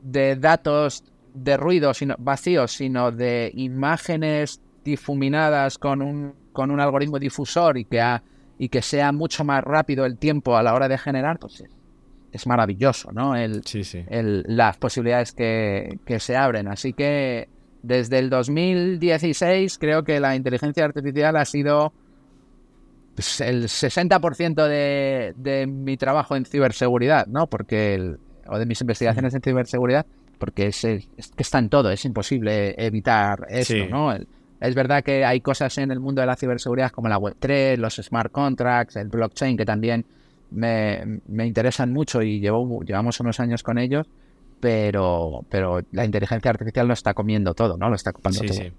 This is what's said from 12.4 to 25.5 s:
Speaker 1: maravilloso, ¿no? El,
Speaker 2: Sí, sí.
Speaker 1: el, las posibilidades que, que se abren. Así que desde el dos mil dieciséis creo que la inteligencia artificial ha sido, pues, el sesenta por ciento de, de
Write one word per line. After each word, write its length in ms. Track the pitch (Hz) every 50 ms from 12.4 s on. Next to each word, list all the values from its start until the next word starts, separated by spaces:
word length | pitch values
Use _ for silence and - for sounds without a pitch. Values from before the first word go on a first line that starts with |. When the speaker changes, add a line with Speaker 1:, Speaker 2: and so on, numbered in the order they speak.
| -
Speaker 1:
maravilloso, 680 | 127 123 120 113 101 101 95 123 135 120 - - - 95
¿no? 240 | 107 127 139 135
El, 260 | 120 117 110 107 101 -
Speaker 2:
Sí, 200 | - - 107 98
sí. 180 | - - 87 87 90
Speaker 1:
el, 340 | 101 117 113 107 104 95 - -
las 300 | 113 117 117 110 98 -
posibilidades 540 | - 123 - 131 117 117 120 123 120 - -
que, 680 | - 120 113 113 113 110 104 98 98 98 - 90 98 -
que 140 | - 123 110
se 180 | - - 123
abren. 300 | 131 139 135 117 107 101 101
Así 240 | 101 - - 135 117
que 540 | - 143 143 147 143 139 131 123 117 - - - - - _ _ - -
desde 360 | 120 123 127 120 113 135 131
el 120 | 127 131
dos 180 | 127 127 123 123
mil 500 | 147 156 175 185 185 180 175 185 185 165
dieciséis 800 | 160 175 165 156 160 170 151 - 185 175 185 190 190 190 - -
creo 240 | - 151 151 160 151
que 140 | 156 156 143
la 160 | 139 135 135
inteligencia 520 | 131 131 127 123 123 - 147 143 - 156
artificial 500 | 147 143 147 135 143 131 147 147 156 160
ha 80 | 156 147
sido, 480 | - - 143 143 147 147 147 151 156 _ _ _ _ _ _ _ _ _ _ _ _ - - - _ _ - - - _ - _ _ -
pues, 260 | - - - - - 143
el 260 | 117 127 123 117 107
sesenta 520 | - - - 135 - - 180 180 190 180
por 140 | 151 170 135
ciento 320 | - 170 170 165 151 156
de, 680 | 151 147 147 143 143 143 139 139 135 135 131 117 101 -
de 300 | 120 131 143